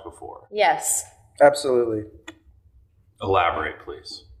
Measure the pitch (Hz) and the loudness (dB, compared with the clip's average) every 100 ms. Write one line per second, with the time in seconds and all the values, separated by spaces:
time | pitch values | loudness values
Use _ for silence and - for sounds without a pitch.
0 | - - - - - 208 180 151 - - | -14 -18 -18 -20 -12 0 0 0 -2 -4
1 | - - _ - 143 - 139 123 117 107 | -6 -18 _ 4 4 6 2 2 2 -2
2 | 107 - - - _ _ _ _ _ _ | -6 -16 -20 -20 _ _ _ _ _ _
3 | _ _ 98 95 85 78 78 - - - | _ _ 0 2 2 0 -6 -8 -14 -16
4 | - - - - | -16 -20 -20 -20